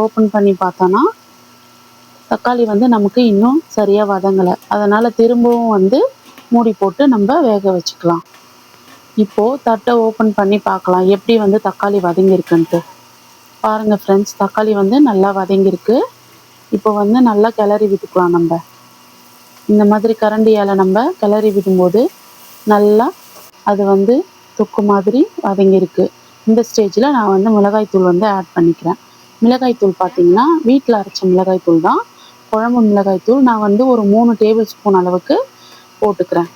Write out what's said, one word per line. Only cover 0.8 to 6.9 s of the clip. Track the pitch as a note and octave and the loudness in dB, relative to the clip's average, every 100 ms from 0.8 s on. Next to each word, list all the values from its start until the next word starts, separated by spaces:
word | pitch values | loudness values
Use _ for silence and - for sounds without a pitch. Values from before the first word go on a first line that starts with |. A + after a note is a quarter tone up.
| F3+ G3+ E4+ - _ _ _ _ _ _ _ _ _ - - | 0 0 -2 -4 _ _ _ _ _ _ _ _ _ -18 -10
தக்காளி | A3+ A#3+ B3 A3+ | -6 -4 -2 -2
வந்து | G#3 B3 A3+ | 0 0 0
நமக்கு | G3+ B3 A#3+ | 0 0 2
இன்னும் | G3+ A#3 D4 - - | 2 2 0 -4 -4
சரியா | G3+ G3+ G#3 | 0 0 0
வதங்கல. | G3 F#3+ F#3+ F3+ - - G#3 | -2 -2 0 0 -2 -4 -4
அதனால | G#3 G#3+ A#3 A3+ | 0 0 0 0
திரும்பவும் | A3+ A#3+ A#3+ A#3+ A#3 G#3 | 0 2 0 0 0 0
வந்து | F#3+ C4 C5 - - - - | 2 2 -2 -4 -20 -18 -2
மூடி | A#3 A3+ G#3 | 0 0 0
போட்டு | G3 | -4